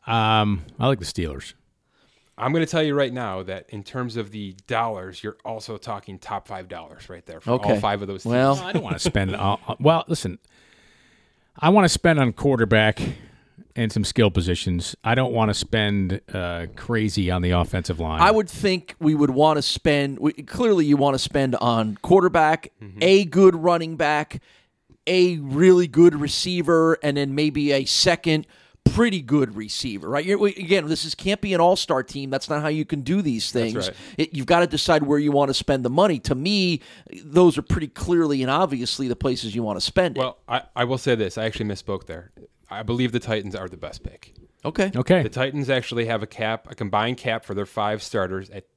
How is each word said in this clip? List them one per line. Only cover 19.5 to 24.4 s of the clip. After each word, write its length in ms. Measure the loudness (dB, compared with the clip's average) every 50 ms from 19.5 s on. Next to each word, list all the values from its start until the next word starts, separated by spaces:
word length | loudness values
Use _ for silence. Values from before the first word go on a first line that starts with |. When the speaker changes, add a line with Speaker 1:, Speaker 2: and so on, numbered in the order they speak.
| 2 2
Speaker 3:
spend, 560 | -2 -4 -6 -2 _ 0 2 2 0 -2 -4 -2
we, 140 | -2 -4
clearly 540 | -4 -4 -16 -12 -4 -2 2 2 4 4 4
you 100 | 4 4
wanna 220 | 4 4 0 0 -2
spend 360 | -4 -2 -2 0 0 0 -2
on 420 | 0 0 0 2 2 0 -2 -4 -8
quarterback, 720 | 2 4 4 6 6 4 2 2 2 2 2 -2 -4 -18 _ _
Speaker 2:
Mm-hmm. 160 | -20 -18 -6 0
Speaker 3:
a 240 | 4 6 6 6 4
good 280 | 4 6 8 8 8 8
running 420 | 6 2 2 2 2 0 -6 -4
back, 440 | -2 0 0 2 0 -2 _ -10 -14